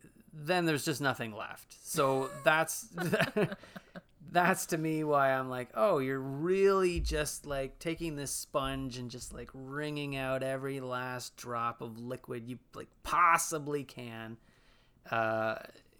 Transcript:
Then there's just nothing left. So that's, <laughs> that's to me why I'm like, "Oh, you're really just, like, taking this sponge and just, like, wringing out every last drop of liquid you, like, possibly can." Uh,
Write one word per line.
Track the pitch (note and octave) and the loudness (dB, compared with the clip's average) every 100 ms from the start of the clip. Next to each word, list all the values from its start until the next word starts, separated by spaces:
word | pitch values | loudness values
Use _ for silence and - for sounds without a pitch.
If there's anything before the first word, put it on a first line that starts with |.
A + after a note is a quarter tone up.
| - _ - | -20 _ -20
Then | D#3 D3 F3+ E3 | -8 2 4 4
there's | D#3 - | 4 2
just | C3 | 0
nothing | C#3 B2 A#2 G#2+ | 2 0 -4 -6
left. | - - - - | -10 -12 -18 -18
So | - E3 C#3 C3+ C3+ - | -6 2 4 4 0 0
that's, | D#3+ D#3 D#3+ - - F3 F3 G#3 - G#3+ F#3+ | 4 4 4 -2 -8 -4 0 2 2 2 0
<laughs> | F#3+ - - - - - _ D3 | -2 -14 -20 -18 -20 -20 _ -2
that's | F3 F3 F#3 - | 4 4 4 0
to | D#3+ | -2
me | D#3+ D#3 | 0 0
why | D3+ C#3+ C3+ | 2 4 4
I'm | C3 C3 | 2 0
like, | B2+ B2 | -4 -6
"Oh, | - A3 D#3+ | 2 4 4
you're | C3 C3+ | 2 -2
really | C3+ C#3 E3+ F#3+ G3 F#3+ F#3 E3+ | -4 -2 0 4 6 6 4 2
just, | - D3+ D3 - C#3+ | -2 -2 -2 -6 -6
like, | C#3 C3+ - | -4 -4 -6
taking | E3+ E3 E3+ C#3+ | -6 -4 -4 -4
this | C#3+ | -6
sponge | - - D3 C3+ C3+ C3+ B2 | -6 -4 -2 -2 -2 -4 -6
and | B2 | -10
just, | B2 - | -10 -12
like, | - A#2+ | -12 -14
wringing | C3+ C3 C#3+ D3+ D3 C#3+ C#3 | -14 -10 -6 -4 -4 -4 -4
out | C3 C3 | -2 -2
every | C3 C3+ C3+ C#3 | 0 -2 -4 -4
last | B2+ B2 B2+ B2+ - - | -4 -4 -4 -6 -8 -12
drop | B2 A#2+ A#2 A#2 | -6 -2 -2 -4
of | B2 A2+ | -8 -10
liquid | A#2+ B2+ - B2 A#2 | -8 -8 -8 -10 -10
you, | B2 _ - | -12 _ -16
like, | - _ | -16 _
possibly | - D#3 F3 E3 - D#3+ C#3+ D3 | -2 6 6 6 4 -4 -2 -4
can." | B2+ - A#2+ A2+ A2+ A#2 _ _ _ _ _ _ - | -6 -12 -12 -10 -12 -14 _ _ _ _ _ _ -2
Uh, | A#2 A2+ A2 A2 A2 - - _ | 0 2 2 0 -2 -8 -18 _